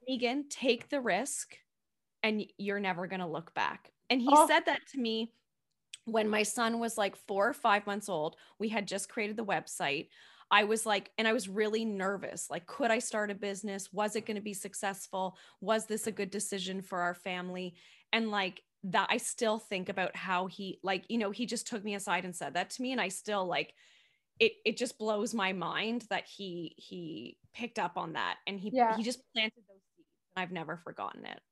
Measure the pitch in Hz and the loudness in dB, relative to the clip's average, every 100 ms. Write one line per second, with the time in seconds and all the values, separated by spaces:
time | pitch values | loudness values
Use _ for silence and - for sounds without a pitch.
0 | 240 262 240 262 285 - 254 233 - 285 | -4 0 0 0 -4 -2 2 0 0 -2
1 | 240 180 269 - - - _ _ _ _ | 2 2 0 -4 -8 -14 _ _ _ _
2 | _ _ 220 214 - - 202 202 196 175 | _ _ 0 0 -4 -6 -4 0 0 -2
3 | 180 185 180 147 165 - 87 - - _ | -2 -4 -4 -4 -6 0 0 -2 -14 _
4 | _ 254 247 285 302 311 330 277 - 277 | _ 2 10 10 10 8 4 0 -2 -4
5 | 233 220 226 _ _ _ _ _ _ - | 0 0 -2 _ _ _ _ _ _ -16
6 | - 220 214 214 208 - 226 233 233 226 | -2 0 2 2 2 2 0 0 -2 0
7 | 202 - - 196 208 285 233 202 208 202 | -2 -2 -6 2 2 4 4 4 2 -4
8 | 202 175 151 - - _ 220 220 196 190 | -2 -2 -2 -4 -20 _ -2 -2 -2 -4
9 | - - 208 214 214 165 160 - 160 143 | -4 -4 -4 -2 0 0 -2 -2 0 0
10 | - - - - - 202 208 220 226 202 | -4 -16 -20 -20 6 6 6 2 2 0
11 | 196 - 220 233 190 190 214 220 226 202 | 0 0 2 2 0 0 2 2 0 0
12 | 190 196 - - - 160 - - 226 220 | 0 0 -4 -8 -6 -6 -8 -2 2 2
13 | - 220 208 202 202 196 208 196 185 185 | 2 -2 -2 -2 -4 -4 -6 -6 -6 -2
14 | 214 214 214 208 214 196 202 - 202 196 | 0 0 -4 -6 -4 -8 -8 -6 -4 -6
15 | - 190 190 - - _ 190 220 - 214 | -6 -4 -4 -6 -20 _ 0 0 0 -4
16 | 226 190 196 202 208 196 185 190 190 185 | -4 -4 -4 -4 -4 -4 -4 -6 -4 -2
17 | 175 180 - 180 180 180 185 175 - - | 0 -2 -6 -6 -6 -6 -8 -10 -20 -20
18 | _ 226 226 208 190 - _ _ 190 190 | _ 0 2 2 0 -4 _ _ 0 2
19 | 196 220 226 - 226 220 - 196 185 190 | 4 2 0 0 0 0 -2 -6 -4 -2
20 | 180 - 175 180 190 165 190 - 190 190 | -2 -2 -2 0 0 -6 -10 -6 -2 -2
21 | - 233 202 202 233 220 - 226 202 202 | 0 0 0 -2 -4 -4 -4 -6 -4 -6
22 | 196 180 185 175 147 160 196 - 254 254 | 0 0 -2 -6 -4 -4 -4 -4 -4 -2
23 | 185 190 - 208 185 151 160 - - - | -2 -4 -4 -2 0 -2 -2 -8 -20 -20
24 | _ _ _ _ 156 - - 233 240 - | _ _ _ _ 2 4 -2 0 -4 -2
25 | 214 214 208 226 190 190 165 156 208 240 | -2 0 0 0 0 0 -2 -2 -2 -2
26 | 220 190 - - 196 175 165 - - 185 | -2 -4 -4 -10 -8 -8 -8 -12 -14 -12
27 | 170 160 120 - _ - 233 233 175 180 | -10 -10 -12 -16 _ -10 -8 -4 -4 -4
28 | 170 151 92 - - 196 202 254 240 220 | -6 -2 -2 -2 -6 -6 -2 4 4 4
29 | 226 - _ - 214 226 220 196 _ _ | -2 -4 _ -2 -2 -4 _ -20 _ _
30 | 160 _ _ - 180 180 156 165 - - | _ _ _ -6 -4 -4 -6 -8 -8 -8
31 | 98 - 52 50 _ | -8 -8 -12 -14 _